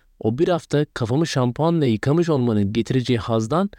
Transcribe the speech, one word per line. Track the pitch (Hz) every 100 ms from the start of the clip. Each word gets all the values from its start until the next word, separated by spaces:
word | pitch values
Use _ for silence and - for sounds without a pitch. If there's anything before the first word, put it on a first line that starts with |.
| _ -
o | - 120
bir | 175
hafta | 170 - 143 151
kafamı | - 113 131 165
şampuanla | 143 123 117 156 170 139
yıkamış | 110 - 156 165
olmanın | 147 120 107 101
getireceği | 113 110 127 123 120
hazdan | 101 113 110 151 202